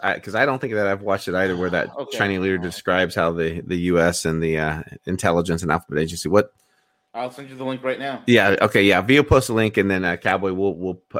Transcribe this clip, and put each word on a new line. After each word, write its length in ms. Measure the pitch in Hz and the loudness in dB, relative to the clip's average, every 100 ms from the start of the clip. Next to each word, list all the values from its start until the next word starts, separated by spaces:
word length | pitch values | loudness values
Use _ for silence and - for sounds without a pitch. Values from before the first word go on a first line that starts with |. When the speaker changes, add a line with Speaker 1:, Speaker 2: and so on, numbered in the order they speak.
Speaker 1:
I, 160 | 101 90 | -4 -4
'cause 160 | 104 | -4
I 100 | 107 | -2
don't 160 | 143 131 | 0 0
think 140 | 131 | -2
that 120 | 107 101 | 0 0
I've 160 | 98 | 0
watched 260 | 101 98 - | -2 -2 -2
it 60 | |
either, 220 | 90 95 90 | 0 0 0
where 140 | 90 | -2
that 180 | 85 - - | -2 -4 -6
Speaker 2:
Okay. 220 | 143 - | -8 -2
Speaker 1:
Chinese 220 | 101 95 | -2 0
leader 180 | 95 92 | -2 -2
describes 560 | 90 - - 90 90 | -4 -6 -2 0 0
how 180 | 98 85 | 0 -2
the, 300 | 85 80 82 | 0 -2 -4
the 140 | - 90 | -4 -2
U 200 | 87 87 | 2 4
S 260 | 85 85 | 2 2
and 180 | 82 80 | -2 -2
the, 160 | 82 78 | 0 0
uh, 240 | 78 78 - - - | -2 -4 -10 -12 -8
intelligence 560 | 92 98 85 87 85 | -2 0 0 0 -2
and 100 | 87 | -2
alphabet 300 | 78 - 73 | -4 -2 -4
agency. 260 | 80 85 78 | -4 -4 0
What? 240 | 101 104 _ _ _ _ _ _ | 2 2 _ _ _ _ _ _
Speaker 2:
I'll 160 | 117 127 | -10 -10
send 180 | 127 135 | -10 -16
you 80 | 131 | -10
the 80 | |
link 180 | 131 127 | -8 -6
right 160 | 131 127 | -4 -6
now. 240 | 139 127 - | -6 -4 4
Speaker 1:
Yeah. 300 | 117 101 98 | 6 6 4
Okay. 220 | 107 113 | 2 4
Yeah. 180 | 101 92 | 4 4
Vio 220 | 98 143 | 4 4
post 260 | 147 135 127 | 6 4 2
a 60 | |
link, 240 | 113 110 107 | 0 0 2
and 120 | 98 | 0
then, 140 | 92 | 0
uh, 120 | 90 87 | -2 -2
Cowboy, 360 | 104 92 95 | 0 0 -2
we'll, 220 | 92 98 | -2 -2
we'll, 280 | 82 92 90 _ | -2 -6 -8 _